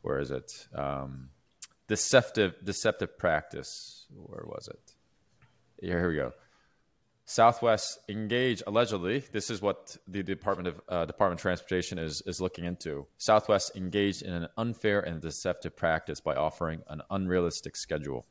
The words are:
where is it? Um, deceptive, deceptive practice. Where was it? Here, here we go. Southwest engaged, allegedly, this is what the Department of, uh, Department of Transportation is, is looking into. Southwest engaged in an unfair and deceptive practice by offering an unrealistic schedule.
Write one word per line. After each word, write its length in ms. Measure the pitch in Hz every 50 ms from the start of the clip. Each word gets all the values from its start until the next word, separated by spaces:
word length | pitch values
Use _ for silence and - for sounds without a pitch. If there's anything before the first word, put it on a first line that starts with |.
where 180 | - - 69 69
is 120 | 71 65
it? 360 | 67 64 - - - - - _ -
Um, 560 | - 71 71 71 67 67 67 67 67 65 65 - _ _ _ _ _ - - _ _ _
deceptive, 680 | - 107 - - - - 127 117 - - 113 104 90 - - 92
deceptive 520 | 98 95 - - 110 - - 92 - - -
practice. 880 | - 87 78 76 - - - 71 67 - - - - - - - - _
Where 340 | - - 85 - - - -
was 200 | - - - -
it? 260 | - - - _ - _ _ _ _ _ _ _ _ _ _ - _ _ _ _ _ _ -
Here, 200 | - 87 87 85
here 100 | 90 87
we 60 | 80
go. 180 | 73 67 62 62 - _ _ _ _ _ _ _ _ _ _ _ _ _ _ _ _ _
Southwest 720 | - - - 113 117 117 - 120 117 110 104 - - - - _ -
engaged, 540 | 101 107 110 104 120 123 127 127 117 98 -
allegedly, 560 | 98 104 113 120 104 107 95 85 92 117 139 135 -
this 180 | - 107 - -
is 120 | 113 95
what 340 | 101 101 95 - - - - - _ -
the 140 | 92 101 92
Department 440 | 82 95 - - 101 98 82 87
of, 140 | 90 73 - - -
uh, 160 | 92 87 82
Department 340 | 76 - - 104 92 87 82
of 20 |
Transportation 560 | - 95 90 85 - - 95 90 87 - 92
is, 240 | 87 82 78 73 76 -
is 160 | 98 87 -
looking 240 | 92 92 - - 85
into. 420 | 87 90 - - 85 73 69 71 _ _
Southwest 600 | _ - - 110 107 - - 107 95 - - -
engaged 460 | 101 92 90 92 101 101 101 92 - 92
in 100 | 95 87
an 160 | 85 85 - _
unfair 420 | - 113 120 113 - - 107 101 101
and 220 | - 85 85 80
deceptive 520 | 78 80 73 - - 90 87 - - 78 -
practice 460 | - - 82 80 80 - - 76 -
by 160 | _ 78 69
offering 460 | 65 76 78 - - 85 80 80 80 - -
an 120 | 76 76 - _
unrealistic 680 | 95 98 95 90 90 90 87 85 80 - - - -
schedule. 480 | - - - 80 76 71 71 65 60 - _